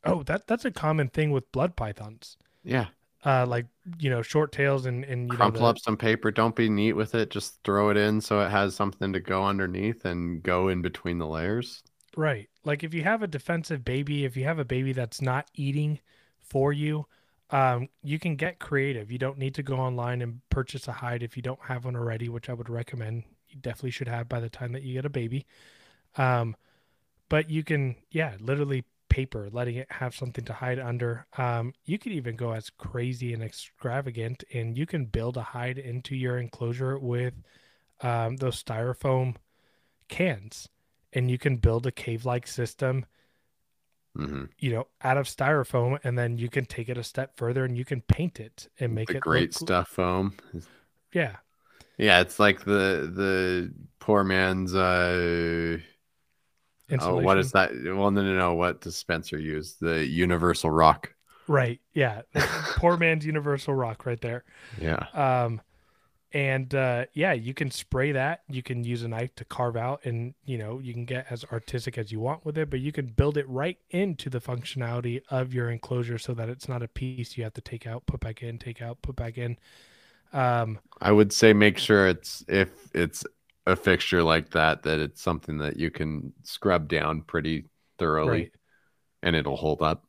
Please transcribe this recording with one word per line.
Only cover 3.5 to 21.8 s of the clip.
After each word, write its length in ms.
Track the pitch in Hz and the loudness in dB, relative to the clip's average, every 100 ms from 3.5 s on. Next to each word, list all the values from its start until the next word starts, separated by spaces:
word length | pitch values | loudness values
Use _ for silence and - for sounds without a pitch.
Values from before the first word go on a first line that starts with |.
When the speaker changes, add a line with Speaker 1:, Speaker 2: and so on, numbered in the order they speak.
| 120 120 _ 180 165 | 0 -4 _ -16 -4
Speaker 1:
you 140 | 147 | -2
know, 100 | 120 | 0
short 300 | 113 151 147 | 2 0 0
tails 340 | - 139 139 127 | 0 2 2 -2
and, 180 | 123 | -6
and, 200 | 139 123 | -4 -6
you 60 | 123 | -4
know, 40 | 120 | 4
Speaker 2:
Crumple 240 | 107 113 | 4 6
Speaker 1:
the 40 | 120 | 4
Speaker 2:
up 120 | 110 | 4
some 180 | - 107 | 0 2
paper. 320 | 117 110 107 | 2 2 2
Don't 260 | 104 113 110 | 4 2 4
be 140 | 113 | 2
neat 240 | 104 107 | 4 2
with 220 | 95 107 117 | 2 0 0
it. 160 | 104 | 0
Just 260 | 104 - - | -4 -8 -8
throw 260 | - 101 104 | 0 4 4
it 80 | 104 | 4
in 240 | 104 107 | 4 2
so 180 | - 104 | 2 2
it 80 | 98 | 4
has 260 | 101 98 - | 2 2 0
something 360 | 101 - 98 | -4 -2 -4
to 60 | 95 | -4
go 240 | 95 95 | -2 0
underneath 600 | 98 98 92 92 104 117 92 | 0 0 -2 -2 -4 -4 -4
and 380 | 87 85 82 | -4 -4 -4
go 240 | 92 90 95 | 0 2 2
in 160 | 90 | 0
between 340 | 90 - 87 87 | -2 -4 -4 -4
the 80 | 80 | -4
layers. 560 | 80 87 113 127 - _ _ _ - | -4 -2 -4 -6 -14 _ _ _ -4
Speaker 1:
Right. 320 | 156 117 104 _ | -4 -4 -8 _
Like, 200 | 151 147 | -6 -6
if 100 | 160 | -4
you 100 | 165 | -2
have 200 | 165 220 | 0 0
a 40 | 202 | -2
defensive 560 | 151 - 170 160 151 | -6 -4 -4 -2 -6
baby, 420 | 120 131 143 147 135 | -2 -2 -2 -2 -2
if 120 | 127 | -2
you 60 | |
have 160 | 135 165 | -2 -2
a 60 | 127 | -2
baby 280 | 127 135 | -2 -2
that's 300 | 127 117 - | -2 -6 -4
not 260 | 131 131 - - | -2 -2 -4 -6
eating 440 | 139 143 151 147 _ _ _ _ | -2 0 0 -2 _ _ _ _
for 320 | - 135 139 | -4 2 2
you, 360 | 143 151 151 147 _ _ _ _ | 2 -2 -2 -6 _ _ _ _
um, 400 | 139 131 123 131 _ | 2 4 2 -4 _
you 160 | 143 156 | -6 -4
can 160 | 175 143 | -2 -2
get 240 | 160 170 | -4 -6
creative. 520 | - 143 139 123 104 | -2 0 0 -4 -8
You 60 | 123 | -4
don't 220 | 131 139 | -4 -2
need 160 | 135 135 | -6 -4
to 80 | |
go 140 | 139 131 | -4 -2
online 440 | 131 123 120 123 | -2 -2 -4 -4
and 180 | 120 117 _ | -6 -10 _
purchase 360 | 135 127 131 - | -2 -2 -8 -10
a 40 | |
hide 320 | 117 123 120 | -8 -6 -6
if 120 | 117 - | -6 -8
you 60 | |
don't 180 | 123 131 | -8 -8
have 220 | - 127 | -8 -6